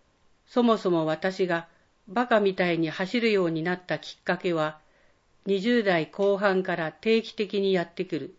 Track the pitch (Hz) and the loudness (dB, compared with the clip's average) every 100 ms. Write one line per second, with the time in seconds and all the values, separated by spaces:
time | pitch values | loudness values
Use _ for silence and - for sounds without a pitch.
0 | _ _ _ _ _ 247 240 214 190 165 | _ _ _ _ _ 0 2 2 2 0
1 | 156 156 190 190 180 170 - _ _ _ | 0 -2 -4 -2 -2 -2 -6 _ _ _
2 | - 190 247 220 202 190 180 165 160 156 | -8 -4 2 2 2 0 0 0 -2 -2
3 | 185 247 226 202 170 160 170 180 - - | -4 0 2 2 0 -2 -4 -4 -4 -8
4 | - - - 180 185 165 156 - _ _ | -8 -10 -4 -4 -2 -2 -2 -6 _ _
5 | _ _ _ _ 196 196 220 240 196 170 | _ _ _ _ -4 -2 2 2 2 2
6 | 156 - 196 196 208 190 185 170 160 - | 0 0 0 2 2 2 0 -2 -4 -4
7 | 220 226 226 - 196 202 196 180 170 - | 2 2 0 -6 -4 0 2 2 0 -6
8 | 175 151 135 | -6 -6 -8